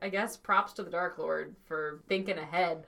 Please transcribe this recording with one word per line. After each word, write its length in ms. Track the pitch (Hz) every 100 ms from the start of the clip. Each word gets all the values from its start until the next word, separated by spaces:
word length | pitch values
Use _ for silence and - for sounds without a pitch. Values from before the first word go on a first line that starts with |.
I 80 | 196
guess 260 | 190 220 -
props 380 | - 196 202
to 100 | -
the 60 | 180
Dark 260 | 175 180 -
Lord 380 | 160 156 160 -
for 380 | - 156 151 151 -
thinking 280 | 190 190 175
ahead, 480 | 156 170 180 160